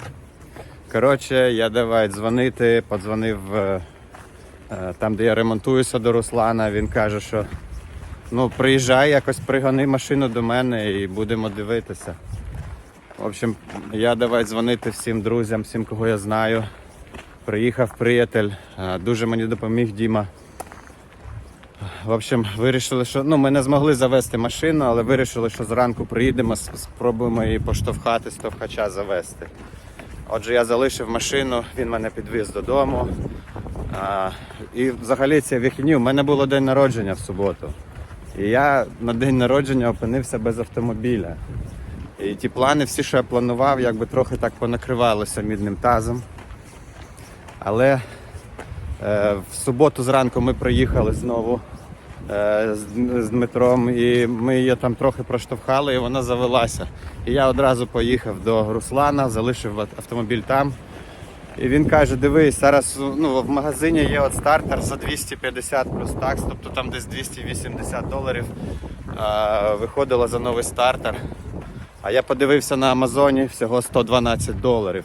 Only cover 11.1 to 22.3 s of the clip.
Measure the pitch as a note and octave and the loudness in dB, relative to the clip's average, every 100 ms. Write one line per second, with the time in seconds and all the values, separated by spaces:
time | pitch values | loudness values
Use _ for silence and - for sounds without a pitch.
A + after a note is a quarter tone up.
11.1 | G2 A2 A2+ A2 G2+ G#2 A#2 - F#2 - | -4 -2 -2 -2 -4 -2 -4 -4 -10 -12
12.1 | D#2 - - - - - - - - - | -12 -12 -10 -10 -12 -12 -14 -18 -20 -20
13.1 | - G#2+ G2+ A#2 G#2 - G2 - G#2+ A#2 | -10 -8 -2 -2 -2 -10 -12 -8 0 2
14.1 | A#2 A#2+ A#2+ G#2+ A2 A#2 A#2 A#2 - A#2+ | 2 2 2 2 0 0 0 -2 -6 -4
15.1 | A2 G#2 A#2 G#2+ A2 G#2 A2+ G#2+ A2+ A2+ | -2 0 0 0 -2 -4 -6 -6 -2 0
16.1 | G#2+ G#2 A2 A2 A2+ G#2+ - - - - | 0 0 0 2 0 -2 -10 -20 -20 -18
17.1 | - - - - G#2 A#2+ B2+ A2+ - A#2 | -18 -20 -12 -6 0 0 2 -2 2 2
18.1 | A#2+ A#2 A2+ G#2 F#2+ - - F#2 F#2 G2+ | 4 4 2 0 -4 -14 -8 -4 -2 -2
19.1 | A2+ A#2 A2+ A2+ A2+ A2 A#2 A#2 G2+ A2+ | 0 0 0 -2 -2 0 0 0 0 0
20.1 | A2 G2+ - - - - - - - - | 0 -2 -10 -20 -16 -16 -16 -20 -20 -20
21.1 | - - - - - - - G2 F2 G#2 | -20 -16 -16 -16 -20 -20 -14 -14 -10 -2
22.1 | A2+ - | -2 0